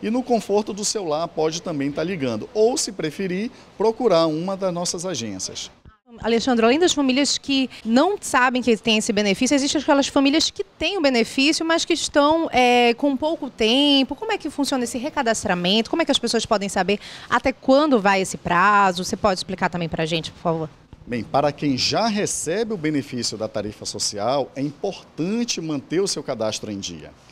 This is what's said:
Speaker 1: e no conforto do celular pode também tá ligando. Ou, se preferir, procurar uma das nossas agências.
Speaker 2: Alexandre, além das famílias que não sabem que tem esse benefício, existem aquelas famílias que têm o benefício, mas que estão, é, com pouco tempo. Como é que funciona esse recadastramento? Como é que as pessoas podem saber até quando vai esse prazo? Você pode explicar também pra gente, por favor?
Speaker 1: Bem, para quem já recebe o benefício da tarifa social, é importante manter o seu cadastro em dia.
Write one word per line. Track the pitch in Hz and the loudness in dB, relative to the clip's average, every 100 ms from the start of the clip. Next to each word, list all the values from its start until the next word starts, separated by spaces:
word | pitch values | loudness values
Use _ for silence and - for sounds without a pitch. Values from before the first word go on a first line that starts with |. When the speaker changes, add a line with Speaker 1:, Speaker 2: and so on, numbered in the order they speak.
Speaker 1:
e | 202 | -4
no | 240 | -2
conforto | 247 233 - 202 208 | 0 -2 2 0 0
do | 202 202 | -4 -4
celular | 220 175 147 165 | -4 -2 -2 -2
pode | 160 156 165 | 0 -2 -2
também | 185 151 139 | -6 -4 -4
tá | 143 | -2
ligando. | 165 190 131 110 - | -4 -2 -2 -4 -4
Ou, | 214 220 269 | 2 2 2
se | - | -4
preferir, | 190 160 - 190 180 226 - - - | -4 -6 -4 -4 -4 -6 -10 -18 -2
procurar | 214 226 247 165 165 | 0 2 4 4 4
uma | 156 180 190 | 0 -4 -4
das | 190 | -2
nossas | 175 175 180 185 | -2 -4 -4 -6
agências. | 147 113 95 - 92 - _ - _ _ - | -6 -6 -8 -10 -10 -14 _ -20 _ _ -8
Speaker 2:
Alexandre, | 214 233 262 240 | 0 0 2 4
além | 226 285 | 4 4
das | 359 | 4
famílias | - 269 254 277 - | 2 2 2 0 -2
que | - 269 262 - | -2 -2 -2 -6
não | 220 233 339 415 | 0 2 2 0
sabem | - 269 254 247 | 0 2 2 0
que | 240 220 | 2 0
tem | - 214 | 2 0
esse | 220 | 2
benefício, | 202 208 190 254 | 0 0 2 2
existem | 285 269 320 | 2 2 -2
aquelas | 262 277 269 | 2 2 4
famílias | 285 277 311 - | 2 4 2 0
que | - | -4
têm | - - 320 392 | -10 -6 -4 0
o | |
benefício, | 277 247 - - 277 311 330 | 2 2 0 2 2 2 0
mas | 330 | 0
que | - | 0
estão, | 320 - 302 285 330 320 | -2 0 2 4 2 0
é, | 247 247 247 240 | 2 4 6 4
com | 233 285 269 | 2 0 0
pouco | 311 330 269 | -2 -4 -6
tempo. | - 220 254 294 277 262 285 | -2 0 2 4 4 2 -4
Como | 440 | -4
é | 415 | -4
que | 302 | -4
funciona | - 277 269 233 | -4 -2 -2 -4
esse | 254 | -6
recadastramento? | 277 302 226 220 208 175 175 214 226 | -6 -4 -2 -2 0 -2 2 0 0
Como | 330 | -2
é | 320 | 0
que | |
as | 277 | 0
pessoas | 233 226 - | 0 -2 0
podem | 208 196 | -2 0
saber | 202 180 202 - - - | -2 0 -2 -4 -16 -2
até | 247 269 | 0 0
quando | - - 269 311 247 | -2 4 4 6 4
vai | 196 196 | 4 2
esse | 185 170 | 0 -6
prazo? | - 175 196 202 196 180 | 0 4 6 6 4 2
Você | 185 202 | -4 -2
pode | 214 185 | 0 0
explicar | - 185 185 | -4 -4 -4
também | 175 165 | -2 -6
pra | - 160 | -4 -2
gente, | 165 151 | -2 -4
por | - | -6
favor? | 175 165 160 - - - - | -2 -2 -4 -12 -20 -20 -8
Speaker 1:
Bem, | 120 | -6
para | - 139 147 | 0 0 0
quem | - 151 123 | 0 -2 0
já | - 156 226 | 0 0 0
recebe | 208 160 - - 185 233 | 0 -2 -4 -4 -4 -4
o | 214 | -4
benefício | 151 151 - 123 113 107 | -2 -2 -4 -6 -6 -4
da | 107 | -6
tarifa | 107 104 - 98 | -4 -8 -8 -10
social, | 104 - 104 110 139 123 - | -6 -6 -4 -2 -2 -2 -6
é | |
importante | 143 147 196 - - - 170 226 240 - | -8 -6 -8 -8 -14 -6 -4 -2 -4 -4
manter | 160 143 - 160 | -4 -6 -4 -2
o | 196 | -2
seu | 160 | -4
cadastro | 147 123 110 - 107 | -6 -4 -2 -4 -8
em | 98 | -8
dia. | 90 82 73 - - | -10 -12 -16 -20 -20